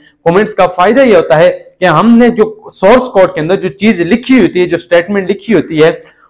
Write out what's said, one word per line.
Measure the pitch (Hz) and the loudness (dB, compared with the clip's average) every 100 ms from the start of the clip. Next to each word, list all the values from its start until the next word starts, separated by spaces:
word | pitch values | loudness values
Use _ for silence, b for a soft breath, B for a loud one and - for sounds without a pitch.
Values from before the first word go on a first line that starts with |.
| b b - | b b -2
Comments | 175 214 | 0 -2
का | - 180 | 0 -2
फायदा | 180 185 240 | 0 0 2
ये | 262 185 | 2 2
होता | 160 156 | 2 2
है | 180 | 2
कि | - - - 185 | 0 -10 -6 -2
हमने | 156 220 233 240 | 0 2 4 2
जो | 233 214 - - | 2 -2 -4 -20
source | - 190 247 254 | -2 2 2 0
code | 202 180 180 | 0 0 -2
के | |
अंदर | 156 190 | -4 -4
जो | 185 | -6
चीज | - 208 185 | -4 -2 -2
लिखी | 165 233 - 262 | -2 -2 0 0
होती | 180 180 | 0 0
है, | 180 | -4
जो | 170 | -4
statement | - 175 170 202 185 | -2 -2 -2 -4 -4
लिखी | 202 - | -6 -2
होती | 190 - 160 | -2 -2 0
है, | 156 170 - b b | 0 0 -10 b b